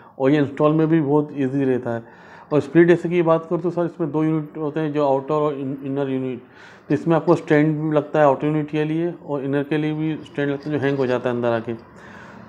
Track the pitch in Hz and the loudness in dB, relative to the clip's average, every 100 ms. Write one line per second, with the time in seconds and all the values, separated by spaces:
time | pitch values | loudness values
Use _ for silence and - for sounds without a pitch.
0 | - - 131 151 135 - 151 156 156 165 | -18 -2 2 4 2 2 2 4 2 2
1 | 139 151 147 143 135 143 135 123 120 117 | 2 0 0 -4 -4 0 0 0 -2 -8
2 | 117 - - - - 151 - 165 170 170 | -8 -20 -20 -20 -4 -2 2 4 6 4
3 | 170 175 165 165 165 175 170 170 170 170 | 2 0 2 2 0 -4 -2 -2 -4 -4
4 | 160 147 156 160 147 160 156 151 156 147 | -4 0 0 0 -4 -6 -6 -4 -2 0
5 | 147 135 131 151 151 139 135 135 139 135 | 2 2 0 0 0 -2 -6 -8 -6 -4
6 | 139 131 131 123 - - - - - 147 | -2 -2 -4 -8 -12 -20 -20 -14 -2 -2
7 | 165 165 165 165 - 151 151 151 156 151 | 2 2 4 2 4 2 2 0 0 -2
8 | 147 156 147 131 147 156 151 151 156 160 | 0 4 4 4 0 -2 -2 -4 -2 -2
9 | 170 - - 143 135 139 143 156 151 156 | -4 -6 -8 -6 -2 -2 -2 -2 -2 -2
10 | 156 151 - - 143 139 151 147 135 139 | -4 -4 -8 -4 -2 -4 -4 -2 0 0
11 | 127 123 123 120 120 117 113 113 - - | 0 0 -2 -2 0 0 -2 -8 -12 -20
12 | - - - - | -20 -20 -20 -20